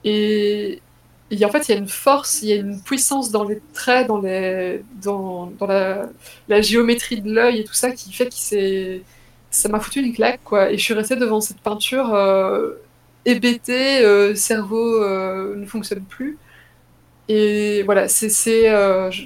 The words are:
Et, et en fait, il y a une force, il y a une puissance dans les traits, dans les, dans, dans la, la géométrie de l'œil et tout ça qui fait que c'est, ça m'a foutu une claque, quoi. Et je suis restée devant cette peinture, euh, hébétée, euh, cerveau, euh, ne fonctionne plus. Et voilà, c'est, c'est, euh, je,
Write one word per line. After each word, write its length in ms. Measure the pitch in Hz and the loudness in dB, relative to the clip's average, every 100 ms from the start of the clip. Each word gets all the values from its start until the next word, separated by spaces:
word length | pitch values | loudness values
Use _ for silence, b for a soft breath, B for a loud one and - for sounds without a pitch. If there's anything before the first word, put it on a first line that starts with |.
Et, 760 | 214 214 208 214 208 208 202 - - _ _ _ _ | -2 0 2 2 2 0 -4 -8 -14 _ _ _ _
et 140 | 208 | 0
en 60 | 208 | 2
fait, 180 | 294 302 | 2 -2
il 40 | |
y 20 | |
a 40 | 202 | -2
une 80 | 196 | -4
force, 520 | - - 285 - - | -4 0 0 0 -6
il 60 | 214 | -2
y 40 | |
a 40 | 208 | -2
une 240 | 202 196 | -4 -10
puissance 500 | - 269 - 277 233 | -6 -2 -2 -2 -2
dans 140 | 208 | -4
les 160 | 208 214 - | -4 -6 -10
traits, 320 | - - 254 226 | -8 0 2 2
dans 160 | 208 | -2
les, 600 | 190 190 185 185 180 185 214 233 | -2 -2 -2 -4 -4 -6 -10 -10
dans, 500 | 196 202 190 180 175 - | -6 -6 -6 -10 -12 -8
dans 80 | 202 | -2
la, 400 | 196 190 196 226 - B B - | 0 0 -4 -8 -14 B B 2
la 140 | 208 | 2
géométrie 580 | 208 233 233 233 - 226 | 4 4 4 2 -2 -6
de 100 | 202 | -2
l'œil 280 | 220 240 233 | 2 2 2
et 40 | |
tout 100 | 214 | -2
ça 160 | - 247 | -2 -2
qui 200 | 254 190 | -4 -12
fait 140 | - 247 | -4 -4
que 60 | |
c'est, 680 | - - 208 196 190 185 185 - b b b _ | -4 -4 -2 0 -2 -4 -10 -14 b b b _
ça 180 | - 208 | -2 -2
m'a 120 | 214 | -2
foutu 200 | - 277 | -4 -2
une 140 | 254 | -2
claque, 260 | 233 240 240 | 0 0 0
quoi. 260 | - 208 190 | -2 2 2
Et 60 | 208 | 2
je 40 | |
suis 120 | - | -2
restée 220 | 214 214 254 | -2 -2 -2
devant 260 | 233 220 | 0 0
cette 180 | 214 - | -2 -6
peinture, 540 | 214 208 - 254 240 | -6 -4 -2 -2 0
euh, 560 | 208 196 190 190 196 - - - _ _ _ 247 | 2 4 2 2 0 -2 -6 -18 _ _ _ 0
hébétée, 720 | 240 240 240 - 247 269 269 | 2 2 0 -2 0 2 4
euh, 320 | 214 202 202 | 6 6 4
cerveau, 680 | 202 - 220 196 220 233 226 | 2 0 -2 -2 -2 0 2
euh, 520 | 202 190 190 190 196 202 | 0 0 -4 -4 -6 -8
ne 100 | 202 | -8
fonctionne 340 | 220 196 196 | -8 -8 -8
plus. 360 | 196 - 269 302 b b b b b _ _ _ - | -10 -10 -10 -10 b b b b b _ _ _ -2
Et 540 | 214 214 208 208 208 | 2 4 2 0 0
voilà, 260 | 196 196 190 | 2 2 2
c'est, 220 | - 214 | 0 0
c'est, 400 | - 226 226 226 | -2 2 4 6
euh, 400 | 214 202 190 185 | 6 4 2 0
je, 140 | 185 | -6